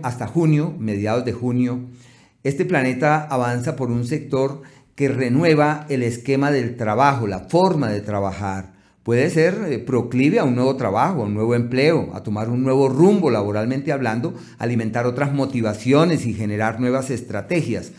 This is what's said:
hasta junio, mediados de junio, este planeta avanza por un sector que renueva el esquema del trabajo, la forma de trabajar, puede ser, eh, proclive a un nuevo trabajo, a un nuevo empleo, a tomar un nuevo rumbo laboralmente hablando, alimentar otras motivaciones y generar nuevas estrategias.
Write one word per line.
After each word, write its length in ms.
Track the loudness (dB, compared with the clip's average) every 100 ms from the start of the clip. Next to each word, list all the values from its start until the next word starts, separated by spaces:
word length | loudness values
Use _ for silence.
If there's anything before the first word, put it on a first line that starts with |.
hasta 240 | -6 -6 -4
junio, 480 | 2 4 2 0 -4
mediados 480 | -4 -2 0 -2 -2
de 80 |
junio, 520 | -4 -2 0 0 -4 -10 -18 -20 -20 _ _
este 220 | -4 -2 0
planeta 580 | 0 0 0 2 0
avanza 520 | 0 -2 -2 -2 -4 -4
por 140 | -4
un 140 | -2 -2
sector 560 | -4 -4 -2 -2 -4 -16 -20 _
que 140 | -2 -2
renueva 800 | 0 0 2 4 4 2 0 -4
el 140 | -2
esquema 480 | -2 -2 -2 0 2
del 240 | 0 -2 -4
trabajo, 500 | -2 2 2 2 -2
la 140 | -6
forma 500 | 0 2 4 2 -2
de 120 | -4
trabajar, 720 | -4 -2 -2 -4 -6 -6 -8 -16 _ _ -2
puede 240 | 2 2
ser, 380 | 4 2 2 -4
eh, 80 | -4
proclive 640 | -2 -2 0 2 4 4
a 60 | 2
un 100 | 2
nuevo 220 | 0 0
trabajo, 440 | 0 2 0 0
a 40 | -2
un 100 | 0
nuevo 180 | 2
empleo, 560 | 2 0 2 2 2 -2 -8
a 80 |
tomar 260 | -6 -4 -2
un 140 | 0
nuevo 260 | 2 4 4
rumbo 400 | 6 6 6 4
laboralmente 640 | 2 0 -2 -2 -2 -2
hablando, 420 | -2 -2 -2 -4 -6 -14 -6
alimentar 480 | -2 -2 -2 -2 -2
otras 260 | 0 -2
motivaciones 960 | 0 -2 -2 -2 -2 2 4 4 2 -2
y 80 |
generar 460 | -4 -2 -2 -2 0
nuevas 320 | 0 0 -2
estrategias. 800 | -6 -6 -8 -4 -2 -2 -4 -8